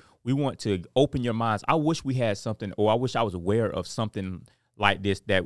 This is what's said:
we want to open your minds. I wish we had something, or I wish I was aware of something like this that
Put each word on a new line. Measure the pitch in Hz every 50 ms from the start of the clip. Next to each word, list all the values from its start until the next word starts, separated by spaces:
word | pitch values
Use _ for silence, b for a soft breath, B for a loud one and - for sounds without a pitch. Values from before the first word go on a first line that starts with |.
| B B B B -
we | 120 135
want | 139 143 135 - -
to | - 113 98 92 82 - -
open | 127 143 - - 135 120
your | 120 110
minds. | 113 113 113 107 101 - -
I | 147
wish | 165 147 156 165 - -
we | 135 131
had | 131 120 110 101
something, | - - 117 107 - 113 98 -
or | - 104 107
I | 110
wish | 120 131 123 -
I | 120
was | 117 104 90
aware | 90 85 92 104 117 113 98
of | - 87 90
something | - - - 113 107 - 104 95 92 92 87 - b b b b b _
like | - 104 101 98 95 98
this | 101 98 - -
that | - 101 92 82